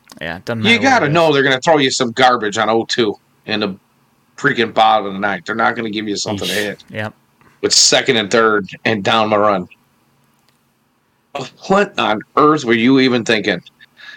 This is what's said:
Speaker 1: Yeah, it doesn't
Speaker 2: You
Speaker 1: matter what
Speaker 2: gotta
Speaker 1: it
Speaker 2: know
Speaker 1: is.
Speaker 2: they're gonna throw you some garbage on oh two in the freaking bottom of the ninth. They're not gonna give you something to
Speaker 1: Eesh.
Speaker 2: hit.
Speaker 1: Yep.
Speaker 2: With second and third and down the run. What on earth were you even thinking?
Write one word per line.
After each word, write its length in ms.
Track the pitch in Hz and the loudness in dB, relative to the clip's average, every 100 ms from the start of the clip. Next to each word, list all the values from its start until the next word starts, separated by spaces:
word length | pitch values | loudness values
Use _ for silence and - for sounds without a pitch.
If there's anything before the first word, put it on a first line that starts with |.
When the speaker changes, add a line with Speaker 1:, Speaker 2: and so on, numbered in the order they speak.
| - - | -20 -14
Speaker 1:
Yeah, 160 | 82 87 | -12 -10
it 80 | - | -8
doesn't 140 | 117 | -4
Speaker 2:
You 0 | |
Speaker 1:
matter 140 | 196 233 | 0 2
what 60 | |
Speaker 2:
gotta 220 | 262 247 147 | 2 0 2
Speaker 1:
it 40 | |
Speaker 2:
know 180 | 165 160 | 2 2
Speaker 1:
is. 40 | |
Speaker 2:
they're 100 | 139 | 2
gonna 180 | 139 131 | 2 0
throw 160 | 165 156 | 2 2
you 140 | 131 | 2
some 200 | - 120 | 0 -4
garbage 460 | 113 127 120 104 104 | 2 2 2 -2 -2
on 120 | 107 | 0
oh 160 | 113 107 | 0 -2
two 300 | - 107 - _ _ - | -2 -2 -2 _ _ -8
in 140 | 107 | -4
the 160 | 101 95 _ _ _ _ _ - | -4 -8 _ _ _ _ _ -4
freaking 360 | 143 120 110 | -2 0 0
bottom 340 | 117 110 110 98 | 2 4 2 -2
of 60 | |
the 60 | 95 | -6
ninth. 260 | 101 95 95 | -6 -6 -6
They're 100 | 110 | -2
not 200 | 113 117 | -2 -2
gonna 140 | 113 | -6
give 180 | 104 107 | -6 -6
you 80 | 98 | -6
something 320 | - 101 90 | -6 -6 -4
to 60 | |
Speaker 1:
Eesh. 40 | 98 | -4
Speaker 2:
hit. 200 | 104 92 - | -6 -10 -14
Speaker 1:
Yep. 240 | 110 107 - _ _ _ - | -10 -10 -12 _ _ _ -6
Speaker 2:
With 120 | 101 | -2
second 440 | - - 131 123 117 | 0 2 0 0 0
and 140 | 98 | 0
third 360 | 117 110 104 92 - 113 | 2 2 2 -4 -6 -4
and 180 | 110 | -2
down 260 | 107 113 107 | 0 0 2
the 80 | 104 | 2
run. 300 | 107 95 87 _ _ _ _ _ _ _ _ _ _ _ _ _ _ _ _ 143 - - - | 2 0 -4 _ _ _ _ _ _ _ _ _ _ _ _ _ _ _ _ -12 -12 -10 0
What 300 | 196 202 - | 0 0 -2
on 220 | 110 107 - - | -2 -2 -2 2
earth 280 | 151 156 120 | 2 2 0
were 80 | |
you 260 | 117 120 135 | 2 4 4
even 240 | 131 123 | 2 0
thinking? 380 | 110 110 98 90 - _ - _ - | 0 0 0 -4 -6 _ -20 _ -20